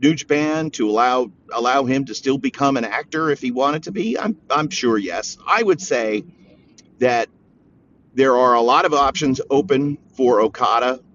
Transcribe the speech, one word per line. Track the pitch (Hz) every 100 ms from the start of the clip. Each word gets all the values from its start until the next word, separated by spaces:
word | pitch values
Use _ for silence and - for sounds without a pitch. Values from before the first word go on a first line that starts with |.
New | 147
Japan, | 151 - 147 151 156 156
to | - 107
allow, | 110 123 127 113 - -
allow | 117 123 139
him | 127 135
to | 127
still | 107 135 135
become | 135 - 139 131
an |
actor | 110 113 156 160 156
if | 139
he | 127
wanted | 123 139 156
to | 170
be? | 196 226 127
I'm, | 214 - -
I'm | 147 151
sure | - 123 110
yes. | 92 90 - - -
I | 214
would | 208 170
say | - 127 110 104 - _ - - _ - _ _
that | 123 120 110 _ _ _ _ _ _ _ _
there | 123 135 123
are | 127
a | 120
lot | 117 147
of | 180
options | 147 135 - 147 131 -
open | 139 143 135 143 143 _
for | - 123 107
Okada. | 110 - 117 117 123 131 _